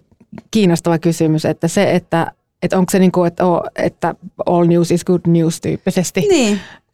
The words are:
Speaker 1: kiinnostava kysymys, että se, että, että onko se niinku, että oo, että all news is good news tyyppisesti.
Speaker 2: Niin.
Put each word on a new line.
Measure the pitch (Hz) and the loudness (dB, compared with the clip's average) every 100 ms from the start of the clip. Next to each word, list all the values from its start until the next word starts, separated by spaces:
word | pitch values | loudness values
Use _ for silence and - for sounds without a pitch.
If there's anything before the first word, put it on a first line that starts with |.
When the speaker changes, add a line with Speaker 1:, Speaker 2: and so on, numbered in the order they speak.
| - _ _ - - | -20 _ _ -20 -4
Speaker 1:
kiinnostava | 220 190 165 170 165 | 2 2 2 0 0
kysymys, | 170 160 160 156 | 0 0 0 0
että | - 156 165 | -2 -2 -2
se, | 202 165 | 0 0
että, | 180 - 165 165 - _ - | 0 -2 -4 -4 -8 _ -8
että | 180 190 | -4 -2
onko | 180 | 0
se | 190 | 2
niinku, | 185 180 | 2 2
että | 170 170 180 | 0 0 0
oo, | 170 - - | 0 -4 -4
että | 170 - 175 165 180 - - | -4 -2 -6 -6 -14 -8 -2
all | 175 170 | 0 2
news | 170 170 | 2 2
is | 175 | 0
good | - 175 170 | 0 0 2
news | 170 165 - | 0 0 -4
tyyppisesti. | - - 190 190 175 196 | -6 -6 -4 -4 -2 -2
Speaker 2:
Niin. | 403 339 226 202 - - _ | 0 2 2 -2 -6 -20 _